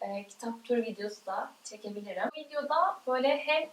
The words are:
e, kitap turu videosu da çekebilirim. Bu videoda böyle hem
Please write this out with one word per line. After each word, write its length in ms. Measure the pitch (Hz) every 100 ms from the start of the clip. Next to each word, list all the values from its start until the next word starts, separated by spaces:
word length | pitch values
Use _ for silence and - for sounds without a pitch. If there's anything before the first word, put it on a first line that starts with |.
e, 260 | 196 202 202
kitap 380 | - 233 226
turu 180 | - 240
videosu 440 | 220 202 208 - 190
da 240 | 185 - -
çekebilirim. 640 | - 214 202 202 202 185 220 311
Bu 40 |
videoda 600 | 285 294 285 311 370 - 254
böyle 300 | 254 277 285
hem 300 | 294 311 311